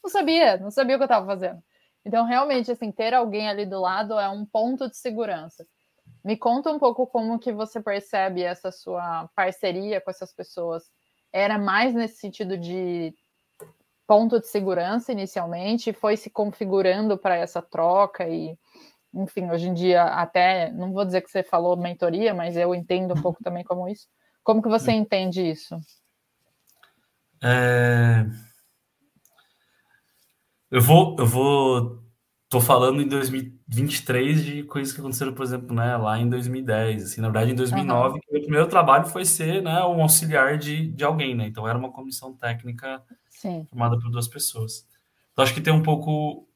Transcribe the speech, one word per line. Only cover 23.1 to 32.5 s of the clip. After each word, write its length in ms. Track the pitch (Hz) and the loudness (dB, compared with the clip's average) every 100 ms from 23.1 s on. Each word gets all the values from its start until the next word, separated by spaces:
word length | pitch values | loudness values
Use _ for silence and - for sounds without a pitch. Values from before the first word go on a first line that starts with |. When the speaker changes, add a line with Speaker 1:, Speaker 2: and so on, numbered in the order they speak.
| 165 | -2
Speaker 1:
um 40 | |
pouco 220 | 160 170 | -2 -4
também 200 | - 175 | -8 -8
como 240 | 175 180 180 | -6 -6 -6
isso. 180 | 208 _ _ _ _ | -10 _ _ _ _
Como 180 | - 220 | 0 2
que 80 | 220 | 2
você 220 | 220 240 | 0 2
Speaker 2:
Hum. 20 | |
Speaker 1:
entende 480 | 220 214 196 185 180 | 0 0 -2 -2 -2
isso? 340 | 175 156 - 170 156 _ _ _ _ _ _ _ _ _ _ _ _ _ _ _ | -2 -4 -10 -16 -16 _ _ _ _ _ _ _ _ _ _ _ _ _ _ _
Speaker 2:
É... 840 | 123 123 123 123 120 120 117 113 107 113 - _ _ _ _ _ _ _ _ _ _ _ _ _ _ _ _ _ _ _ _ _ _ | 2 4 4 4 4 6 6 4 2 -4 -18 _ _ _ _ _ _ _ _ _ _ _ _ _ _ _ _ _ _ _ _ _ _
Eu 100 | 127 | 4
vou, 340 | 120 165 180 - | 8 8 8 2
eu 60 | 120 | 0
vou, 760 | 120 139 143 131 127 117 - - _ _ _ | 2 2 4 4 2 -2 -8 -20 _ _ _
tô 120 | _ | _